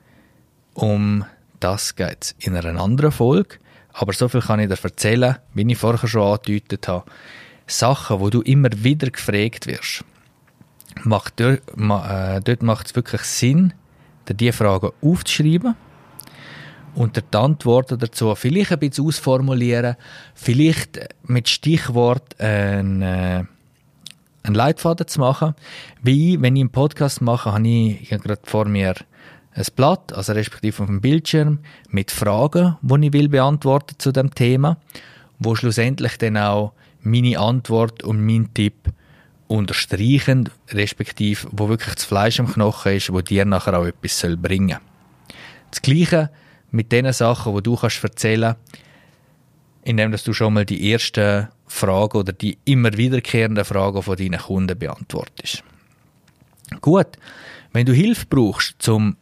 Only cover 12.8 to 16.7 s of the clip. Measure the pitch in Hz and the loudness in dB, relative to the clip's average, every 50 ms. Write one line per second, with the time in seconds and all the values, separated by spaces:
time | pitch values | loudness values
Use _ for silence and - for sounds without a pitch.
12.8 | - - - 123 120 - - 101 - - - - - 123 139 160 190 185 - - | -4 -6 -6 -6 -4 -4 -6 -8 -6 -6 -4 -2 0 2 4 4 4 2 2 -2
13.8 | _ _ _ _ _ _ _ _ _ - 104 104 120 120 117 - 113 104 98 95 | _ _ _ _ _ _ _ _ _ -8 -4 0 0 0 0 2 2 2 2 2
14.8 | 98 101 - _ - 147 175 175 - - - - 151 151 160 175 196 254 233 - | 0 -2 -4 _ 0 2 2 2 0 -2 -2 0 2 2 2 2 2 0 -4 -4
15.8 | - - - - - - - - - - - - - - - - - - | -6 -20 -20 -20 -20 -20 -20 -20 -20 -20 -20 -20 -20 -20 -20 -20 -20 -20